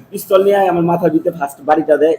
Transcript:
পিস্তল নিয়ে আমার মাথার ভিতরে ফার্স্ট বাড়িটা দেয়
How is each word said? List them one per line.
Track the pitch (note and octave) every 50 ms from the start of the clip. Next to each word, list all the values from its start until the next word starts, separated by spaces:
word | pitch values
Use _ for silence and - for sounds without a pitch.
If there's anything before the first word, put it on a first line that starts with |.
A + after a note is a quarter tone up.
| - _
পিস্তল | G3 G3 - - G3 F#3 G3
নিয়ে | G3+ G3+
আমার | G3 G3 F#3 F3 E3+ E3+
মাথার | E3+ E3+ E3+ F3+ E3
ভিতরে | D3+ E3 E3 F3 E3+ F3
ফার্স্ট | F3 F3 - -
বাড়িটা | C#3 C#3 D3+ E3 D3+ D#3 D3+
দেয় | C#3 D3 D#3+ D#3+